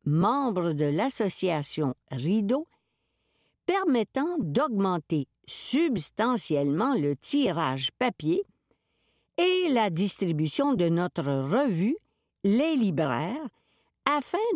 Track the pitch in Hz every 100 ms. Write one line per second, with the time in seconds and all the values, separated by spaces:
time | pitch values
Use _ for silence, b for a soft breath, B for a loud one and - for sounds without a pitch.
0 | - 151 196 269 269 185 170 151 147 147
1 | 254 - 208 - 185 156 143 - 147 127
2 | - 131 139 214 202 262 320 _ _ _
3 | _ _ _ _ _ _ - 381 381 254
4 | 208 - 302 359 175 143 269 214 196 175
5 | - 160 135 _ - - - 254 330 214
6 | - - 226 240 - 147 143 151 247 254
7 | 143 143 - 285 254 165 151 135 135 -
8 | 254 - 151 185 403 _ _ _ _ _
9 | _ _ _ - 359 370 359 254 214 165
10 | 196 - 185 156 156 - 285 247 175 170
11 | 175 - 139 139 135 208 285 170 196 339
12 | _ _ _ _ 202 220 311 302 214 151
13 | 151 120 160 262 302 - _ _ _ _
14 | - 294 - 359 466